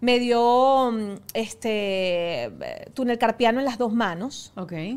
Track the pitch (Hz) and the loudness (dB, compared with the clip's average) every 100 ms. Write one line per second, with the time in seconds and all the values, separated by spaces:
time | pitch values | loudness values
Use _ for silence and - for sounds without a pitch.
0 | 240 247 247 233 240 247 262 269 254 226 | 2 2 4 4 6 6 6 6 4 0
1 | 208 196 - - 220 - 233 214 202 190 | -6 -10 -8 -6 -6 -6 -4 -2 -2 -2
2 | 185 175 170 151 117 87 64 - - - | 0 0 -2 -4 -6 -8 -12 -12 -12 -4
3 | 247 233 226 220 233 240 277 233 240 226 | -2 2 0 2 2 2 -2 -2 -2 0
4 | 214 170 247 - - - 175 165 165 | -2 -4 -8 -10 -14 -14 -10 -8 -8